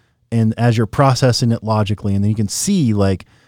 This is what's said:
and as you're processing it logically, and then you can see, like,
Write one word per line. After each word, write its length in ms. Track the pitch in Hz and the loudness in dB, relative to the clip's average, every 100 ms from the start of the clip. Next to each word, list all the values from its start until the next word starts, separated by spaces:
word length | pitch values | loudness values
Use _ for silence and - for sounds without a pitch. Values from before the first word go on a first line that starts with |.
| _ _ _ | _ _ _
and 220 | 117 110 107 | 0 0 2
as 180 | 120 113 | 0 2
you're 80 | 110 | 0
processing 640 | - 139 127 131 117 117 | 2 2 2 0 2 0
it 120 | 117 | -2
logically, 500 | 107 107 101 95 101 | -2 0 0 -2 -2
and 100 | 101 | -2
then 60 | 101 | 0
you 60 | 107 | 0
can 120 | 101 | -4
see, 460 | - - 196 123 | -4 -2 0 2
like, 320 | 104 98 95 - _ | 2 0 0 -6 _